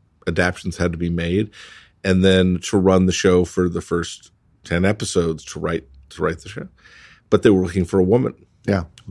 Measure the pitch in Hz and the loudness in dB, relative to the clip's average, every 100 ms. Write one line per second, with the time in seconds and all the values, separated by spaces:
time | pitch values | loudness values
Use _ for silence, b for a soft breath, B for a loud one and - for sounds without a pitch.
0 | _ _ - 87 90 90 95 - 87 82 | _ _ -6 -2 0 -2 -8 -4 -4 -2
1 | 85 85 85 92 107 B B B B B | -4 -4 -2 -2 -4 B B B B B
2 | 98 92 95 92 92 90 - 101 92 92 | 0 2 4 4 2 0 -2 0 4 4
3 | 92 90 95 90 90 - 90 87 - 87 | 2 2 2 2 2 -2 -2 -4 -4 -6
4 | 85 - - _ _ _ - 87 95 107 | -6 -12 -20 _ _ _ -6 0 0 -2
5 | - 92 85 80 - 80 82 82 - - | -4 -2 -2 -4 -10 -8 -6 -6 -8 -20
6 | - - 82 82 - 101 - _ b b | -18 -6 -6 -6 -12 -16 -16 _ b b
7 | b b b 107 123 95 90 92 87 95 | b b b 2 4 4 2 -2 0 2
8 | 92 120 127 - _ _ - 98 78 _ | 2 2 0 -8 _ _ -4 -4 -4 _
9 | - | -8